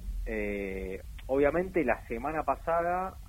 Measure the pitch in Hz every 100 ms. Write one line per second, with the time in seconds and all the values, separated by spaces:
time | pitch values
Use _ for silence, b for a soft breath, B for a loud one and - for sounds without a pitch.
0 | - - - 110 104 101 98 95 95 95
1 | - - - 135 143 160 185 180 127 107
2 | - 113 139 156 147 131 - 170 170 180
3 | 190 -